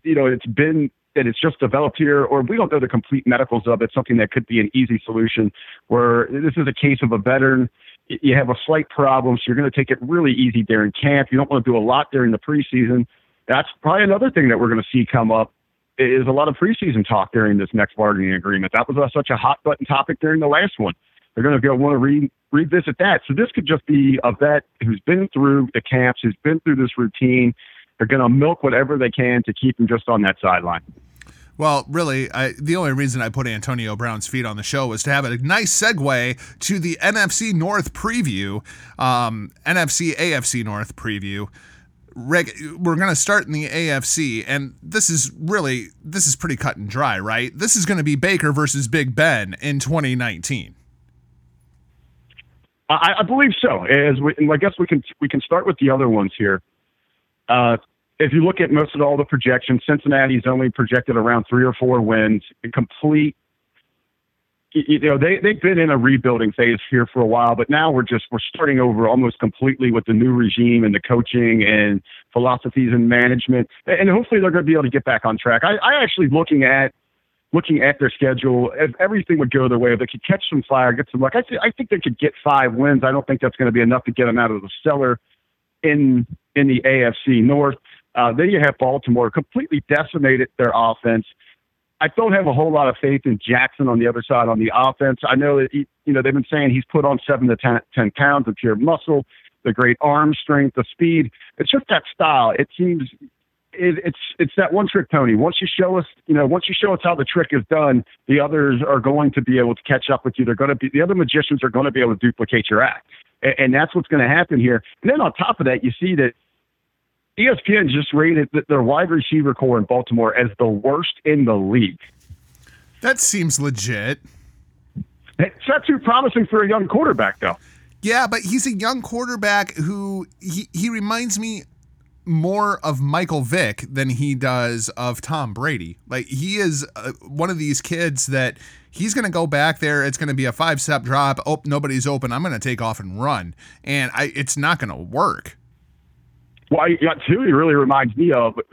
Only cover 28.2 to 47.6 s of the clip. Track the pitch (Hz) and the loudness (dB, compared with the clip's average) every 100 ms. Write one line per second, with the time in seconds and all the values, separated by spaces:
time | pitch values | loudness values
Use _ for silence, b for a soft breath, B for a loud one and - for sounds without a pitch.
28.2 | 120 131 151 170 139 120 135 147 123 - | 4 4 2 2 0 0 0 0 -2 0
29.2 | 123 123 113 104 131 - 113 117 - 113 | 0 0 -2 -2 -2 0 0 0 0 0
30.2 | 98 98 95 90 87 85 - - _ b | 0 0 0 -2 -2 -8 -10 -20 _ b
31.2 | b b b - 151 139 127 156 160 131 | b b b -6 -2 -2 -4 -4 -2 -4
32.2 | 131 - 131 131 147 175 160 131 139 123 | -4 -4 -6 -6 -4 -2 0 -2 -2 -2
33.2 | 113 135 123 110 120 123 110 104 120 110 | -4 -4 -6 -6 -6 -6 -6 -6 -6 -6
34.2 | - 131 117 107 104 139 131 110 147 139 | -8 -6 -6 -8 -6 -4 -4 -6 -2 -2
35.2 | 131 120 135 202 214 - 220 196 139 127 | -2 -4 -2 -2 0 0 0 0 -2 -2
36.2 | 123 127 - - - 196 170 160 180 214 | -2 -6 -12 -12 -6 -4 -4 -2 -2 0
37.2 | 196 - 226 180 170 208 147 - 214 240 | -2 -2 -2 -2 -2 -2 -4 -8 -6 -4
38.2 | 160 95 98 104 B B B - 127 123 | -4 -4 -6 -8 B B B -6 -2 0
39.2 | 120 110 104 - 143 180 156 - 170 143 | -2 -6 -12 -12 -4 -2 -2 -2 -4 -4
40.2 | 170 143 127 123 110 104 107 - 117 101 | -4 -2 -4 -6 -6 -8 -10 -10 -10 -8
41.2 | 98 98 101 b b b b _ _ - | -8 -10 -10 b b b b _ _ -16
42.2 | 120 175 143 - 151 156 175 160 190 151 | -2 -2 -2 -8 -18 -6 -4 -2 0 -2
43.2 | - 202 - 151 151 - 165 139 127 - | 0 0 -2 -6 -6 -6 -4 -4 -4 -4
44.2 | 147 110 - 139 139 - - 214 208 160 | -4 -6 -6 -6 -6 -14 -8 -4 -2 -2
45.2 | - - 156 202 143 127 95 - - 185 | -4 -6 -4 -2 -2 -4 -8 -18 -12 -4
46.2 | 151 131 170 135 135 - 104 123 143 98 | -2 -2 -4 -4 -6 -6 -10 -4 -2 -2
47.2 | 104 113 123 - | -4 -4 -4 -6